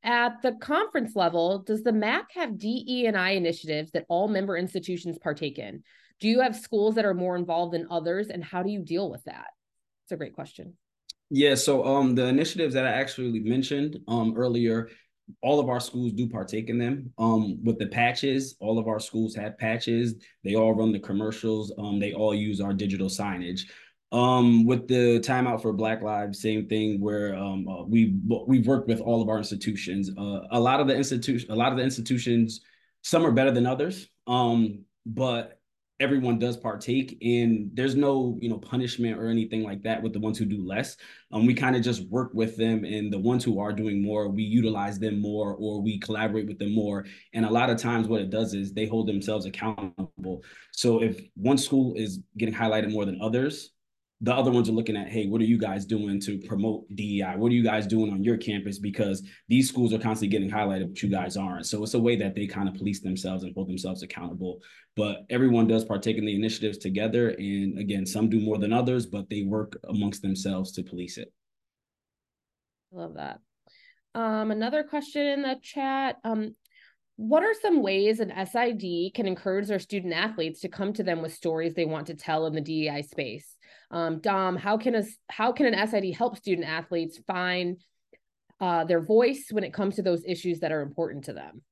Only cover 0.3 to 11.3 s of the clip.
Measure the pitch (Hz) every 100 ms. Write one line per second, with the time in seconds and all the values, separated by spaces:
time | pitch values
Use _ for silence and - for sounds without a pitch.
0.3 | 233 254 233 - 302 440 320 226 208 175
1.3 | 170 170 196 190 214 220 220 208 294 -
2.3 | 370 302 202 208 247 - 247 233 208 185
3.3 | 196 170 165 156 151 156 - 170 170 208
4.3 | 202 196 175 180 - 160 175 175 165 -
5.3 | 147 151 - 104 143 _ _ _ _ 214
6.3 | 226 196 220 - 220 208 220 208 180 180
7.3 | 180 175 170 170 170 165 170 165 180 214
8.3 | 180 156 180 185 208 156 165 196 123 -
9.3 | 65 57 - _ _ _ _ _ 165 147
10.3 | - 139 - - - _ _ _ - _